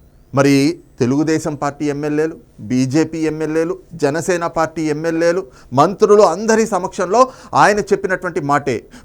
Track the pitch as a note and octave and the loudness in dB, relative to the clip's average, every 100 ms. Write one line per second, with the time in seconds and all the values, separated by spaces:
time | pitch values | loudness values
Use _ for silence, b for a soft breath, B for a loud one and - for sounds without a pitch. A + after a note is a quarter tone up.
0 | _ _ _ C3 C#3+ C#3 C#3+ E3+ - - | _ _ _ 0 2 4 2 -2 -10 -4
1 | A#2+ C#3 D#3 D#3 E3 C#3+ C#3+ C#3+ D3 C#3+ | 0 0 0 -2 -4 -6 -6 -4 -4 -4
2 | D3+ D3+ D#3+ E3 - - G#2+ B2+ C3 D3+ | -4 -2 -2 -6 -20 -14 -4 -2 0 0
3 | D#3 D#3+ D#3 D#3 D#3 D#3+ E3 F#3+ - E3 | 0 -2 -4 -4 -2 -2 -2 -6 -14 -4
4 | C#3+ D#3+ F3 F3 E3+ E3 D#3+ E3 D#3 D3 | -2 -2 -2 -2 -2 -2 -4 -2 -4 -2
5 | E3 E3 E3+ F3+ F#3 b b B2+ E3 F#3+ | -2 0 0 0 -4 b b 2 2 4
6 | G#3 G#3 F#3+ F3 A3 A3 A3 F#3 F3+ - | 4 6 6 2 0 2 2 -2 -4 -6
7 | F3 A3 B3+ B B C3 E3 G#3 - G3 | 0 2 2 B B 4 4 2 0 -2
8 | F#3+ F#3 F#3 E3 C#3+ C#3+ C#3+ A2 - B | 0 -4 -4 -4 0 0 0 -4 -8 B